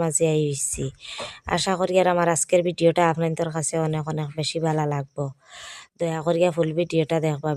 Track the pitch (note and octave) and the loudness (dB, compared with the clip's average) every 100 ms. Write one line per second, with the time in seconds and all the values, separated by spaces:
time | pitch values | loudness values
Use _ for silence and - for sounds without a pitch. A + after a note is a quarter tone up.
0 | E3 D3 D#3+ D#3 D3+ C#3 - - C3+ - | 0 2 2 2 2 -2 -6 -6 -6 -8
1 | - - - - - F3 F#3+ F3+ F#3 F#3 | -14 -12 -12 -12 -4 -2 0 0 2 4
2 | F3+ F3 E3+ E3 - F3+ F3 E3 E3 E3 | 4 4 2 2 2 2 2 2 2 4
3 | E3+ D#3+ E3 D#3+ E3 D#3 D3+ E3 D#3+ D#3 | 4 2 0 -2 -4 -4 -4 -2 0 -2
4 | D3+ D#3 D3 D3+ D3 E3 D#3+ D#3 D3+ C#3+ | -4 -4 -6 -6 -6 -2 0 0 0 -2
5 | C#3 - C#3 - _ - - - - - | -6 -6 -8 -8 _ -20 -20 -20 -20 -6
6 | E3+ D#3+ D3+ E3+ F3+ D#3+ D#3+ D#3 E3+ D#3+ | -4 -2 0 2 2 2 0 0 0 0
7 | D#3 E3 D#3 C#3+ D3+ | 0 0 0 0 -2